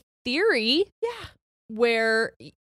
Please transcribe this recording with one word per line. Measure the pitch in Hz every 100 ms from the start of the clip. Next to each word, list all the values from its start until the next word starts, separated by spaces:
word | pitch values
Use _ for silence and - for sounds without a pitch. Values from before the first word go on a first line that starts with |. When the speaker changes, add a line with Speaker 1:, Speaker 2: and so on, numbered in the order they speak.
| _ _ -
Speaker 1:
theory | 269 440 285 220 294 403 _
Speaker 2:
Yeah. | 466 466 - - _ _ _
Speaker 1:
where | 214 240 226 226 220 226 -
y-, | 147 _